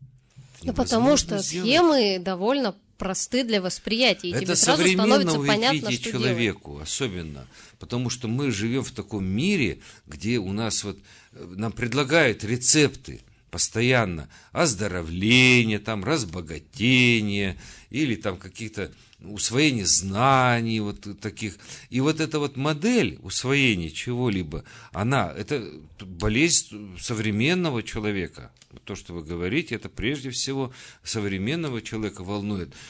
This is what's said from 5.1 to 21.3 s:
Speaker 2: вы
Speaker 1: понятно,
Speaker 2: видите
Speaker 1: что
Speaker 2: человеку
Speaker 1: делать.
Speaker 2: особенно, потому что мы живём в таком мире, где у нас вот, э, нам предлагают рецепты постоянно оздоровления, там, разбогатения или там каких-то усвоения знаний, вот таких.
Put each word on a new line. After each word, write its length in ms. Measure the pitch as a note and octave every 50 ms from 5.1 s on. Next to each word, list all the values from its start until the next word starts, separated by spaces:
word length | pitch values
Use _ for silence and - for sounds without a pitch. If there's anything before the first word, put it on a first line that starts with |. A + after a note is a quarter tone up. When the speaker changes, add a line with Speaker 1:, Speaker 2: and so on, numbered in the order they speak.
| C4 C#4+ - - - -
Speaker 2:
вы 80 | C#3+
Speaker 1:
понятно, 260 | - - G#3+ - - - - - -
Speaker 2:
видите 120 | B2 A#2
Speaker 1:
что 100 | - A#2 C3
Speaker 2:
человеку 580 | B2 A#2 B2+ A#2+ A2+ A#2 G2+ F2+ - - D#2+
Speaker 1:
делать. 160 | C#2+ D2 D#2
Speaker 2:
особенно, 580 | - - - C#3 A2+ F2+ F2+ E2 D#2 D2 C2+ B1+ - - - - - -
потому 320 | - - D2+ A#2+ B2 B2+ A#2
что 200 | - B2 - G#2+
мы 220 | A#2 C3+ D3 C3+
живём 340 | A2 F#2+ G#2+ A2+ B2 C3+ B2
в 60 | -
таком 340 | - - G2 - A2 G2+ F#2+
мире, 540 | F#2 F#2+ A2 D#3 G3+ G#3 F3 B2 F2 C2+ - - - - - _
где 300 | - - C#2 D#2+ A2 B2 A#2
у 140 | F#2 F#2+ G2
нас 320 | G#2+ A2+ G#2+ G2 - -
вот, 120 | G2+ F#2+ G2+ - - - - - _ -
э, 120 | E2+ E2+ F2 F2+
нам 160 | F#2+ A2 A2+ F#2
предлагают 720 | - B2 A#2 A2 C#3 D3 B2+ D#3 E3+ D3 B2 G2+ - G#2+
рецепты 760 | G2+ B2 B2 B2+ - - D#3 D3 - - - - - B1+ A1 - - - _ _ -
постоянно 800 | - F2 - - - A2 A#2+ B2 B2+ B2 A2 F2+ E2+ D#2 C#2 - - - - - -
оздоровления, 1300 | C#3 F3 D3 G#2+ F2 G#2+ G2 F2+ F2+ E2 D#2+ E2+ F2+ G2 A2 B2 B2+ B2+ B2+ B2 B2 A2+ A2 G#2+ G2+
там, 260 | G#2 A2+ A2 G2+ F#2
разбогатения 1500 | B2 D#3+ D3+ G#2+ E2+ D#2+ F#2 E2 D2+ E2 D2 - _ - - G#2 B2 C3 B2+ B2 A#2+ A#2 A2 G#2+ G#2 G2+ G2+ G2+ F#2+ F2+ - - - - - - -
или 260 | - C3+ D#3 C3 A2
там 220 | G#2 G#2+ G#2 F2+
каких-то 540 | - - F#2 - - A2+ G#2+ - G#2 F#2 D2+ - - - _ _ _
усвоения 640 | - - - F#2+ - - A2+ C3 D3+ D3+ B2+ A2 F#2
знаний, 960 | E2 - - F#2+ F#2+ F#2+ G#2+ B2+ C#3 C3+ C3 B2+ B2 A#2+ A#2 A#2 A2+ A2+ A2
вот 400 | G#2 G2+ - - - G#2 G2 -
таких. 380 | - G#2+